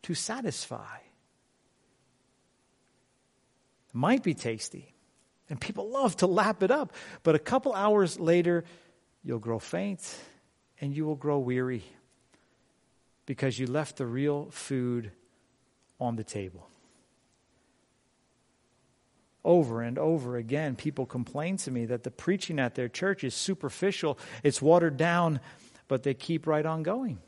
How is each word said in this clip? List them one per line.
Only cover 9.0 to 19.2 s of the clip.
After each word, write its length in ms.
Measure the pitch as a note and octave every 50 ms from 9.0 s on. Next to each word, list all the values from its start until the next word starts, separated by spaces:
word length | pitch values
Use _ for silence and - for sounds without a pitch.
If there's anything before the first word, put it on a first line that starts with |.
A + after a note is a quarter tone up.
| _ _ _ _ _
you'll 160 | - B2 A#2
grow 200 | G#2+ A2+ A#2 A2
faint 580 | - - - - F#3+ G3+ G3 E3+ - - - - - - - - _ _ _ _ _ _ _ _
and 140 | - C#3+ C#3
you 100 | D3 D#3
will 100 | D3+ D#3
grow 220 | C#3 C#3 D3 D3 C#3+
weary 460 | C3 B2 B2 B2+ B2+ B2+ B2+ A2+ - - - - _ _ _ _ _ _ _ _ _ _ _ _ _ _ _ _ _ _ _ _ _ _ _ _ _
because 340 | - C#3 - - C3+ A#2 B2
you 80 | C3 A#2+
left 300 | B2 D3+ D#3 C#3 - -
the 100 | C3+ A#2+
real 420 | A#2 B2+ C#3 D3 C#3+ C#3+ D3 D3
food 640 | - - - - C#3+ C3 B2 B2 B2 A#2+ A2+ G#2 F#2 _ _ _ _ _ _ _ _ _ _ _ _ _ _ _ _ _
on 160 | B2+ B2 A#2
the 80 | A2+ G#2+
table. 460 | - - G#2 G2 F#2 F2 F2+ E2 - - _ _ _ _ _ _ _ _ _ _ _ _ _ _ _ _ _ _ _ _ _ _ _ _ _ _ _ _ _ _ _ _ _ _ _ _ _ _ _ _ _ _ _ _ _ _ _ _ _